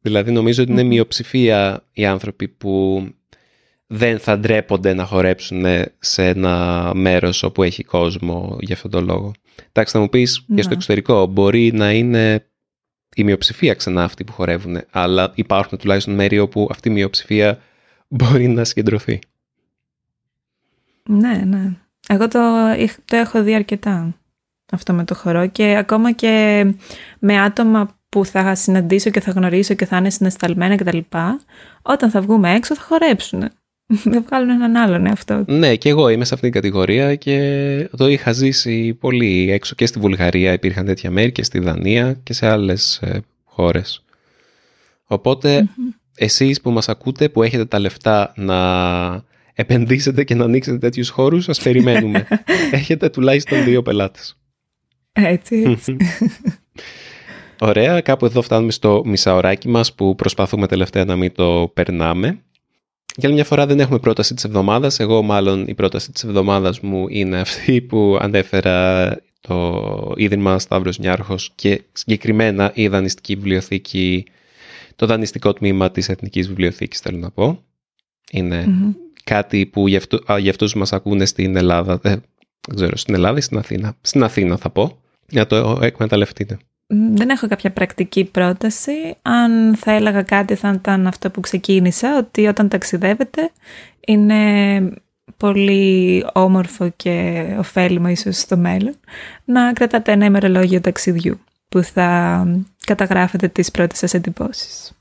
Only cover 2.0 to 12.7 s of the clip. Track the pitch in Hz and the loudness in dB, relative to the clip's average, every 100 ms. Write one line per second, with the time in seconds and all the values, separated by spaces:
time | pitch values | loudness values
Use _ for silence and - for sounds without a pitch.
2 | 101 95 107 - 101 _ 101 95 95 95 | -2 -2 -6 -8 -10 _ -2 0 0 -2
3 | 95 - _ _ _ _ _ _ _ 110 | -6 -16 _ _ _ _ _ _ _ -2
4 | 120 110 - 104 107 107 - 98 95 95 | 0 0 0 0 2 0 0 0 0 -2
5 | 90 98 92 92 - 92 92 90 - _ | -2 0 0 -2 -6 -2 0 0 -2 _
6 | - - 92 92 92 87 87 87 87 92 | -6 0 0 0 0 0 -2 -2 -2 0
7 | 92 90 90 90 95 - 90 - - 90 | 2 2 0 -2 -4 0 -2 -2 -4 -2
8 | 85 92 87 87 90 104 - 90 - 90 | -2 -2 -6 -6 -8 -10 -8 -8 -4 -4
9 | 87 90 101 104 _ - _ - 107 110 | -2 -4 -6 -14 _ -20 _ -2 0 0
10 | 101 127 120 - - 202 95 90 - 101 | 2 2 0 -2 -2 -2 0 -4 -2 -2
11 | - 113 92 95 98 117 117 110 104 110 | 2 2 2 2 2 4 2 2 2 2
12 | 120 117 110 107 _ _ _ | 2 2 2 0 _ _ _